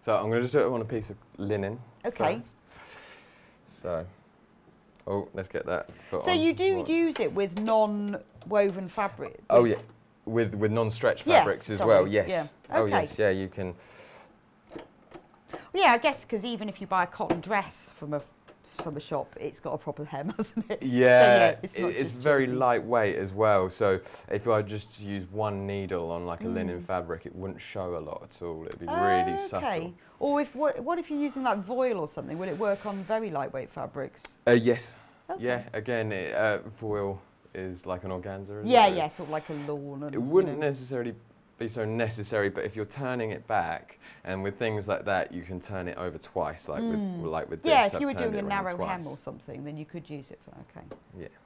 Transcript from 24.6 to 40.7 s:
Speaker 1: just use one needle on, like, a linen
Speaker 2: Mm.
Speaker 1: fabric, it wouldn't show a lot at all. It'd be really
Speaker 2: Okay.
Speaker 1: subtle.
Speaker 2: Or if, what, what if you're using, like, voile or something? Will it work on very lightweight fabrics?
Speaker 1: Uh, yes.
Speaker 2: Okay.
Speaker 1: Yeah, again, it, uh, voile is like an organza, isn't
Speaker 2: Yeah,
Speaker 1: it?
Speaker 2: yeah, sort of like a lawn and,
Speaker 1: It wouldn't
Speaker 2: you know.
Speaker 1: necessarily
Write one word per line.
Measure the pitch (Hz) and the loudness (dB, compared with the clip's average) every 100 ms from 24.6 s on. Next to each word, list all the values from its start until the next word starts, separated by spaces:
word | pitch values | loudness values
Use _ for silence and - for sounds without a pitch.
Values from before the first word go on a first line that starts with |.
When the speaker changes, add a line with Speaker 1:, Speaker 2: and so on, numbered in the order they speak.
Speaker 1:
just | 101 104 - - | 2 -6 -10 -14
use | 101 101 90 | -8 -8 -6
one | 101 107 98 98 | -4 -4 -2 -4
needle | 101 95 92 82 | -4 -2 -4 -4
on, | 85 87 | -4 -6
like, | 85 | -6
a | 113 | -4
linen | 113 101 87 | -2 -4 -6
Speaker 2:
Mm. | 87 | -4
Speaker 1:
fabric, | 92 85 82 - | -4 -4 -8 -10
it | 92 | -10
wouldn't | 95 90 | -10 -10
show | - 104 92 87 | -12 -8 -6 -6
a | |
lot | 76 82 | -8 -12
at | - - | -14 -12
all. | 87 80 82 | -10 -8 -10
It'd | - | -12
be | 85 | -6
really | - - - - | 0 2 2 0
Speaker 2:
Okay. | 392 | -2
Speaker 1:
subtle. | 392 190 269 180 170 175 - - | -4 -4 -2 -4 -6 -12 -20 -4
Speaker 2:
Or | 277 285 | 0 0
if, | 285 240 | -2 -2
what, | 294 - | -2 -2
what | 254 349 | -4 -4
if | 330 | -4
you're | 294 | -2
using, | 285 269 | -2 -2
like, | 254 208 | -2 -2
voile | 190 247 254 208 | -2 0 0 0
or | 170 | -4
something? | - 131 156 | -8 -8 -6
Will | 185 | -6
it | 156 | -2
work | 214 196 208 | 0 0 -2
on | 202 | -8
very | 180 220 220 | -2 -2 -2
lightweight | 147 135 131 - | -4 -4 -6 -10
fabrics? | - 139 143 135 - - _ - | -8 -8 -6 -10 -10 -20 _ 6
Speaker 1:
Uh, | |
yes. | 120 113 117 - - - - _ | 8 8 2 0 -16 -20 -20 _
Speaker 2:
Okay. | - 120 | -6 -2
Speaker 1:
Yeah, | 123 120 | -2 -4
again, | 113 110 120 110 | -8 -4 -2 -2
it, | 98 82 | -4 -4
uh, | 60 107 101 - 107 | 0 2 0 -4 -10
voile | 110 104 98 95 - _ _ - | -4 -2 -2 -4 -12 _ _ -10
is | 92 87 92 | -8 -10 -8
like | 90 | -8
an | 95 | -6
organza, | 92 95 95 98 104 | -8 -8 -10 -10 -8
isn't | 208 | 4
Speaker 2:
Yeah, | 240 208 | 8 8
Speaker 1:
it? | 180 | 4
Speaker 2:
yeah, | 151 | -4
sort | - 156 | -6 -6
of | |
like | 156 - | -6 -6
a | |
lawn | 151 143 147 143 139 | -8 -6 -6 -8 -8
and, | 147 | -6
Speaker 1:
It | 90 | -4
wouldn't | 123 175 165 143 | 4 4 4 0
Speaker 2:
you | |
know. | |
Speaker 1:
necessarily | 151 | -2